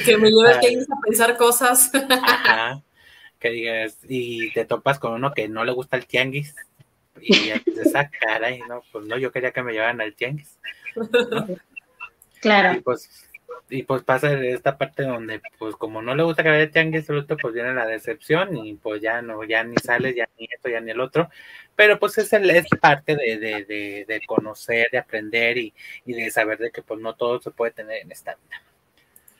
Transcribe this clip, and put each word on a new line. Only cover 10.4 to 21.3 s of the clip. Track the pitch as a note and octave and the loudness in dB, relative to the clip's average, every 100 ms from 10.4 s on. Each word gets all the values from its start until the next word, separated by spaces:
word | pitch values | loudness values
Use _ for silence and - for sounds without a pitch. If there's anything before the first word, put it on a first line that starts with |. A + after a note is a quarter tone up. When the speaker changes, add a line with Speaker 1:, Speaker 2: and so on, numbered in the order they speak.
| - _ - - - - | -12 _ -20 -18 -14 -10
Speaker 2:
¿no? | A3 A#3+ A#3+ A3+ A3 E3+ _ - - - - _ _ _ | -2 0 0 -4 -6 -10 _ -20 -20 -20 -20 _ _ _
Speaker 3:
Claro. | A3 G#3 F#3 F3+ | 2 4 4 2
Speaker 2:
Y | |
pues, | - A#2 - - _ - - - - | -2 -4 -8 -20 _ -20 -20 -20 -10
y | C3 | -8
pues | - C3 | -2 -2
pasa | - C3 D3 C#3 | 2 2 2 0
esta | B2+ B2 C#3 C3+ | -2 0 0 0
parte | C3 - | -2 -4
donde, | C3+ A#2+ A2 G#2+ - - | -4 -6 -8 -12 -14 -10
pues, | A2 G#2 | -10 -6
como | A2 G#2+ | -8 -6
no | A2+ | -2
le | C3+ | 0
gusta | E3 D#3+ | 0 2
que | D#3+ | 4
vaya | D3+ | 4
al | D3+ | 4
tianguis, | D#3+ D#3+ D#3+ D3+ | 2 2 0 -2
el | D3 | -4
otro, | C#3+ D3+ | -2 -4
pues, | B2+ | -4
viene | A#2 A#2+ | -4 -2
la | B2+ A2+ | -2 -2
decepción, | A2 A#2+ A2+ - D#3 G3 C#3+ | -4 -8 -8 0 0 0 -6
y | G#2+ | -10
pues | G2+ A2 G#2+ | -10 -8 -4
ya | A2 A#2 | -2 -2
no, | A#2 A2 | -4 -8
ya | A2 A2+ | -2 -2
ni | A2+ A#2+ | 0 -2
sales, | - A#2+ B2+ A#2+ | 0 0 0 -4
ya | A2+ - | -6 -8
ni | A2+ | -16
esto, | - B2+ | -10 -6
ya | A2+ | -6
ni | A2+ | -6
el | A2+ | -6
otro, | C3 D3+ E3+ | -2 -2 -2